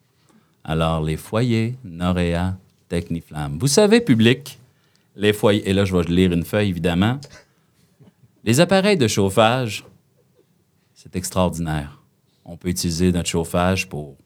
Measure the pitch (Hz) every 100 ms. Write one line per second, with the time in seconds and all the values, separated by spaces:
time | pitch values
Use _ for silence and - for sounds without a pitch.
0 | _ _ _ _ _ _ - 80 82 80
1 | 78 78 - 107 123 113 113 127 95 82
2 | 87 90 87 85 92 92 _ _ _ 87
3 | 85 82 - 76 73 73 135 170 208 233
4 | 240 113 110 135 - - _ _ _ _
5 | _ - 104 104 117 101 95 95 98 90
6 | 82 87 92 87 82 107 104 85 87 85
7 | 104 135 139 - _ _ _ _ _ _
8 | - _ _ _ 104 120 180 196 190 202
9 | 110 110 98 95 110 127 120 101 - _
10 | _ _ _ _ _ _ _ _ _ _
11 | - 92 - - 90 80 82 78 71 -
12 | _ _ _ _ - 85 90 90 90 80
13 | 92 85 82 87 80 87 90 92 - 73
14 | 73 -